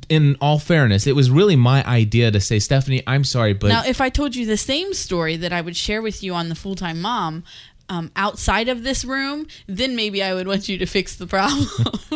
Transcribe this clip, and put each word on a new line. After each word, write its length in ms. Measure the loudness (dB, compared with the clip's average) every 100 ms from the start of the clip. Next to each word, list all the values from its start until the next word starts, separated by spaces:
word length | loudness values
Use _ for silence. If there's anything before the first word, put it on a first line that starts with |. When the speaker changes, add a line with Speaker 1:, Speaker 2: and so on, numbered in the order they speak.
| 0
Speaker 1:
in 260 | 4 4 4
all 180 | 2 2
fairness, 480 | 2 4 6 4 4
it 80 | 4
was 160 | 6
really 240 | 6 6 6
my 320 | 6 4 4
idea 440 | 2 4 4 4
to 100 | 2
say, 180 | 2 0
"Stephanie, 420 | 2 0 2 -2 0
I'm 160 | 0
sorry, 300 | 0 0 0
but" 160 | 2 2
Speaker 2:
Now, 140 | 2 0
if 160 | 0
I 80 | 0
told 260 | 0 -2 -4
you 100 | -2
the 120 | -2
same 360 | -2 -4 -4
story 440 | -6 -4 -2 -2 -4
that 160 | -4
I 80 | -4
would 160 | -4 -6
share 240 | -4 -4
with 200 | -4 -6
you 120 | -6
on 160 | -4 -4
The 60 | -6
Full-Time 440 | -8 -6 -6 -6
Mom, 460 | -4 -4 -4 -6 -12 -20 -20 _ -10
um, 240 | -8 -6 -4
outside 500 | -4 -2 -2 0 -2
of 160 | -4
this 220 | -4 -4 -4
room, 420 | -6 -6 -8 -12 -16 -10
then 280 | -6 -4 -2
maybe 260 | -4 -2
I 120 | -2
would 140 | -4 -4
want 200 | -4 -4
you 100 | -6
to 60 | -4
fix 300 | -2 -4 -8
the 120 | -4
problem. 380 | 0 2 0 -2 0 -2 -4 -8